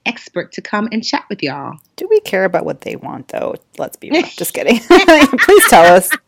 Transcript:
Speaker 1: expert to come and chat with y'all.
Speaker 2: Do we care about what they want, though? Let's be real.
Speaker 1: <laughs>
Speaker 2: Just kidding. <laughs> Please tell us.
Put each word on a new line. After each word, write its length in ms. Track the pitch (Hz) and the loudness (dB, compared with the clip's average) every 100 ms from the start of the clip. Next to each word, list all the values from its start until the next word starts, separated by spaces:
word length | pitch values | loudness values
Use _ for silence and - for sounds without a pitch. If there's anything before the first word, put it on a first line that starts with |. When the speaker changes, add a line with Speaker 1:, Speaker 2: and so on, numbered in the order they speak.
| - | -10
Speaker 1:
expert 460 | - - 180 - | -12 -12 -12 -12
to 80 | - | -16
come 260 | - 208 226 | -10 -8 -6
and 100 | 220 | -8
chat 220 | 226 - - | -8 -10 -10
with 140 | 202 | -10
y'all. 360 | 143 143 131 156 _ - | -10 -10 -14 -18 _ -14
Speaker 2:
Do 100 | 370 | -4
we 120 | 427 | -4
care 240 | - 190 | -2 -4
about 200 | 190 170 | -4 -4
what 180 | - - | -6 -10
they 120 | - | -12
want, 320 | - - - - | -14 -14 -16 -12
though? 280 | - - - _ - | -10 -8 -10 _ -14
Let's 200 | - - | -14 -14
be 120 | - | -6
real. 120 | 320 | -6
Speaker 1:
<laughs> 140 | - - | -6 -10
Speaker 2:
Just 180 | 175 | -12
kidding. 240 | - - 233 | -8 -2 -2
<laughs> 100 | - 349 359 311 294 240 | 4 4 6 4 4 0
Please 280 | - 403 - | 4 4 6
tell 280 | 185 175 180 | 6 6 6
us. 140 | - - | 2 -10